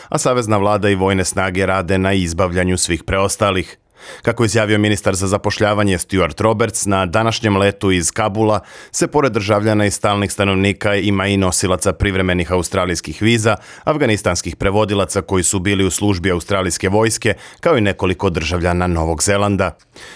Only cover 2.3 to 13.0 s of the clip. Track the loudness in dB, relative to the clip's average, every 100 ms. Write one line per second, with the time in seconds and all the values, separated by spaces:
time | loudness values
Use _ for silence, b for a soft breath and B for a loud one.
2.3 | 0 -2 0 0 0 -2 -4 -2 -2 -2
3.3 | 0 0 0 -4 -12 _ B B B -4
4.3 | 0 0 2 2 2 2 0 0 -2 0
5.3 | -2 -2 0 0 2 2 0 0 0 0
6.3 | 0 0 2 0 -2 -2 0 0 0 0
7.3 | 0 0 2 2 2 0 2 0 -2 -2
8.3 | 0 2 0 B B B -4 0 2 2
9.3 | 0 0 2 2 2 2 0 0 0 -2
10.3 | 0 0 2 0 0 0 0 0 0 2
11.3 | 2 2 0 0 0 0 0 0 0 0
12.3 | 0 0 -2 -2 -2 -2 -4